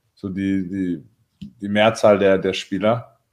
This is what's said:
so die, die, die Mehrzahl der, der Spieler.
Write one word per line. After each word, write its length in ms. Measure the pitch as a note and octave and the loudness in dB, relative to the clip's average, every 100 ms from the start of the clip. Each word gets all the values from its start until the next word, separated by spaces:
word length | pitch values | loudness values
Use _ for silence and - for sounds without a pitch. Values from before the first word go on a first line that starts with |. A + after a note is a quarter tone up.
| _ | _
so 160 | _ G2+ | _ -10
die, 400 | F#2 G2 G2 F2 | -6 -2 -4 -4
die, 340 | G2 F#2 E2 B1 _ _ - G2+ _ | -6 -6 -6 -10 _ _ -20 -20 _
die 100 | G2+ | -4
Mehrzahl 500 | G#2 A2 - A2 G2+ | 2 2 4 4 4
der, 180 | G2 F#2+ | 4 2
der 160 | F#2 | 0
Spieler. 580 | - - G2 G#2+ A#2 - _ _ | -6 -6 -4 -2 -2 -6 _ _